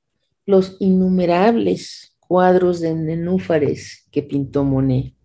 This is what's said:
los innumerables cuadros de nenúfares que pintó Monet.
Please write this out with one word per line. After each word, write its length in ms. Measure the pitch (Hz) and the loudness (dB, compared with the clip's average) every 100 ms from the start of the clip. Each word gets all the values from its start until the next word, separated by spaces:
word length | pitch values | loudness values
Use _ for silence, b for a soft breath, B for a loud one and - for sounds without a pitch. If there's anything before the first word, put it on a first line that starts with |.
| _ _ _ _ | _ _ _ _
los 320 | - 190 190 - | 2 2 2 -2
innumerables 1400 | 190 185 185 185 175 175 208 233 196 180 - - - _ | 0 2 2 2 2 2 2 2 0 -4 -6 -18 -20 _
cuadros 640 | - 180 185 180 180 170 | -2 2 4 4 2 0
de 140 | 165 | -4
nenúfares 1120 | 160 156 165 170 185 - 160 139 - - - _ | -4 -4 -4 -2 -4 0 0 0 -4 -10 -20 _
que 120 | 147 | -8
pintó 420 | 143 143 135 143 | -4 -6 -4 -2
Monet. 500 | 139 131 135 127 127 _ | 0 0 0 -2 -4 _